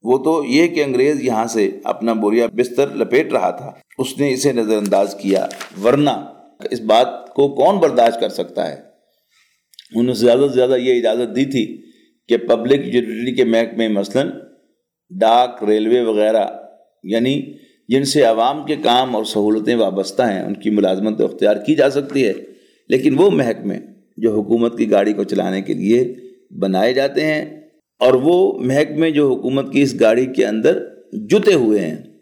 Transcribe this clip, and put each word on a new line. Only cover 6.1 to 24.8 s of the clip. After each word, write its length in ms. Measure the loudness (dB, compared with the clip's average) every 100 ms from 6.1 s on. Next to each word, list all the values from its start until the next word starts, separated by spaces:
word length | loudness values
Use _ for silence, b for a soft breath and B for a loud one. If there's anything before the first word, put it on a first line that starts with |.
| -2 -10 -20 _ _ -10
اس 100 | -6
بات 540 | 2 2 2 -4 -8
کو 200 | 0 0
کون 220 | 2 2 4
برداشت 440 | 2 4 2 2
کر 80 | -6
سکتا 400 | -4 -8 -6 -8
ہے؟ 60 |
انہوں 1300 | -10 -20 _ _ _ _ _ _ _ _ -20 _ -2
نے 100 | -2
زیادہ 260 | 0 2 2
سے 160 | 2
زیادہ 220 | 2 2 0
یہ 220 | 2 0
اجازت 380 | 0 -2 -4 -2
دی 80 |
تھی 380 | -2 -2 -6 -10 B B B B _
کہ 80 | -2
پبلک 580 | 2 0 2 0 2
یوٹیلٹی 400 | -2 -2 -6 -4
کے 100 | 0
محکمے، 440 | 2 2 0 -2 -2
مثلاً 420 | -2 -2 -2 -2 -8 -18 _ _ _ _ _ _ 0
ڈاک، 440 | 4 4 2 -2 0
ریلوے 320 | 2 2 2
وغیرہ، 460 | 2 2 2 2 0 -6 -18 _ _ _
یعنی 500 | -4 -2 0 -2 -6 B B B -2
جن 160 | -2
سے 180 | 2 2
عوام 440 | 4 4 0 -2 -6
کے 100 | -2
کام 400 | 2 2 0 -4
اور 80 |
سہولتیں 500 | -2 0 0 0 0
وابستہ 480 | 0 0 -2 -4 -2
ہیں، 200 | -2 -2
ان 120 | -6
کی 160 | -4 0
ملازمت 480 | 2 2 0 -2 0
تو 60 |
اختیار 320 | -2 0 0 2
کی 180 | 0
جا 160 | 2 2
سکتی 360 | 0 -4 0 0
ہے، 60 | -2 -12 b b b b
لیکن 260 | 0 2 4
وہ 120 | 4
محکمے 480 | 4 0 -2 -6 -8 -12 -20 _ -2
جو 160 | 0
حکومت 460 | 0 0 0 0
کی 120 | 0